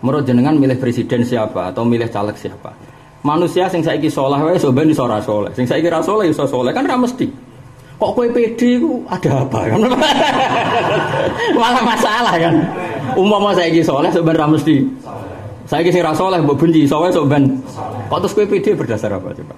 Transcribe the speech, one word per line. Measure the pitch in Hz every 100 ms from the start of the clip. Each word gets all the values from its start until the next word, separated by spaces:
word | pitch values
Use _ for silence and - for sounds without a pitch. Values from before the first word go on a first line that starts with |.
Menurut | 123 151
jenengan | 123 120 135 156
milih | 135 127
presiden | 120 120 107 123
siapa | 120 120 107 95 90
atau | 92
milih | 117 117 113
caleg | 110 104 104
siapa? | 104 - - - - - - -
Manusia | 143 156 175 180 185
sing | 170
saiki | 160 156 147
saleh | 151 139 143
wae | 156 180
sok | 147
ben | 123 156
iso | 147
ora | 123 107
saleh. | 95 104 101
Sing | - 123
saiki | 151 165
ra | 160
saleh | 160 214 185
iso | 143 139
saleh, | 127 123
kan | 233 277
ra | 302
mesti. | 247 - 120 - - - - - - -
Kok | 202 220
kowe | 240
pede | 240 226 233 240 247
iku | 311 247 -
ada | - - 135
apa? | 123 117 110 113 226 254 302 - 302 262 262 226
<laughs> | 220 233 190 208 - - - - 466 330
Malah | 233 247
masalah | 240 220 240 220 233 175
kan. | 165 156 185 - - - -
Umpama | 175 190 208 202
saiki | 185 170 165
saleh | 156 139 170
sok | 170
ben | 160 160
ra | 147
mesti. | 151 156 135 131 - - 117 - - - - -
Saiki | 147 175
sing | 175
ra | 170 156
saleh | 185 180
mbok | 143 139
benci, | 165 160 143
iso | 151
wae | 180
sok | 175 143
ben. | 143 135 131 - - - - -
Kok | 147
terus | -
kowe | - 208
pede | 202 -
berdasar | 175 120 110 110
apa | 98 90 -
coba? | -